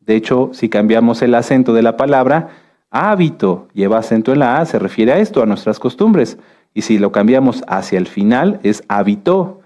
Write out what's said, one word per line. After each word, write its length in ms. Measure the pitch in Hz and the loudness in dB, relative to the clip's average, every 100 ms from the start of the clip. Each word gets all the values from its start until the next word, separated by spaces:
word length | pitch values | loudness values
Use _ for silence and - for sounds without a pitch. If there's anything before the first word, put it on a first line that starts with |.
De 140 | _ 110 | _ -4
hecho, 340 | 107 127 127 | -2 -2 -2
si 160 | - 113 | -4 -4
cambiamos 520 | 104 107 113 117 117 | 0 2 2 2 0
el 120 | 127 120 | 0 0
acento 380 | 123 135 127 | 2 0 2
de 80 | 113 | 2
la 160 | 113 113 | 2 0
palabra, 520 | 135 143 127 147 160 - _ _ _ | 0 2 2 0 -2 -14 _ _ _
hábito, 760 | 123 175 214 170 - 98 90 - | -4 -2 0 0 0 -2 -2 -6
lleva 240 | - 98 113 | -4 0 0
acento 360 | 113 113 113 | 0 -2 0
en 60 | 135 | 0
la 200 | 131 131 | 2 0
A, 60 | 160 | 0
se 140 | 113 | -2
refiere 340 | 98 - 110 | -4 -2 2
a 60 | 147 | 2
esto, 220 | 214 214 | 0 0
a 40 | 113 | 0
nuestras 340 | 98 - 107 | 0 -2 -4
costumbres. 580 | 127 - 214 202 120 - - _ _ | -4 -2 2 2 2 -4 -20 _ _
Y 80 | - | -10
si 160 | 104 110 | -2 0
lo 140 | 101 | 0
cambiamos 520 | 101 104 127 135 113 - | 2 2 4 2 -2 -6
hacia 320 | 92 95 98 | -6 -4 -4
el 80 | 90 | -4
final, 520 | - 101 123 170 104 | -2 0 2 0 -2
es 200 | 101 107 - | -2 -4 -4
hábito 760 | 104 101 104 - 185 180 190 | -4 -2 -2 0 0 -2 -8